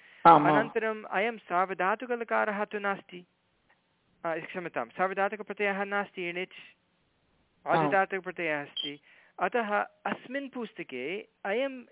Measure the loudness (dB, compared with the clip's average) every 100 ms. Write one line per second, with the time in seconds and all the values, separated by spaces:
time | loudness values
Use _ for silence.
0 | -20 6 10 10 8 4 2 -2 -2 -4
1 | -4 -2 -2 -4 -2 0 0 2 0 0
2 | -2 -4 0 2 2 0 -2 -2 -2 -4
3 | -8 -18 -18 _ _ _ _ _ _ _
4 | _ _ -6 -6 -6 -10 -6 -6 -6 -2
5 | -2 0 -2 -4 -10 -2 -2 0 -2 -2
6 | -4 -6 -6 -6 -8 -12 -20 _ _ _
7 | _ _ _ _ _ _ 0 2 4 2
8 | 2 -2 -6 -6 -4 -4 -6 -8 -8 -10
9 | _ -20 _ -6 -2 -2 0 -2 -4 _
10 | -8 -8 -8 -8 -8 -8 -10 -10 -10 -8
11 | -8 -8 -12 _ -4 -2 -4 -6 -16